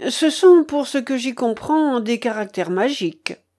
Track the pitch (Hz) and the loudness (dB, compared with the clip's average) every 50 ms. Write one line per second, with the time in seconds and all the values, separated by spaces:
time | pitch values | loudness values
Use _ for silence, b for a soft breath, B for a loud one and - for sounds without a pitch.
0 | - - - - 320 311 302 - 381 370 349 339 302 311 285 294 262 - - 277 | -6 -6 -4 0 0 0 2 4 6 8 8 8 6 2 -2 -4 -4 -2 -4 -4
1 | 240 - 269 247 233 262 240 - 254 233 220 - - - 302 311 311 285 254 240 | -4 -2 -4 -4 -4 -6 -6 -4 -2 -4 -4 -4 -4 -2 0 2 2 0 0 -2
2 | 208 220 240 226 - 233 214 214 208 208 - - 240 165 180 190 220 277 285 - | -2 -2 -4 -2 -2 -4 -4 -4 -8 -8 -6 -6 -4 -2 -2 0 0 -2 -2 -4
3 | 196 165 - _ - - - - _ _ _ | -6 -6 -6 _ -12 -12 -12 -12 _ _ _